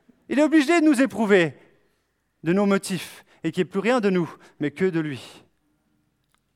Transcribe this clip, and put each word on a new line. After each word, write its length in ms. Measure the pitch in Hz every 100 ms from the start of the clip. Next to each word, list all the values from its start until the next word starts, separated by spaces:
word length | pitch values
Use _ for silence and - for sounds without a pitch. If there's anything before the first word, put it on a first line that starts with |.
| _ _ -
il 100 | 240
est 40 |
obligé 380 | 302 311 269 339
de 60 | 311
nous 160 | 240
éprouver 520 | 262 202 208 196 156 - - _ _ _ _ _ _ _
de 100 | 156
nos 140 | 190 202
motifs 580 | 196 - 185 - - _ _
et 100 | 170
qu'il 100 | 180
n'y 60 | 180
ait 20 |
plus 100 | 196
rien 200 | 202 254
de 100 | 196
nous, 220 | 180 156 - - _
mais 100 | 147
que 160 | 147 190
de 140 | 165
lui. 440 | 151 120 - - _ _ _ _ _ _ _ _ _ _ _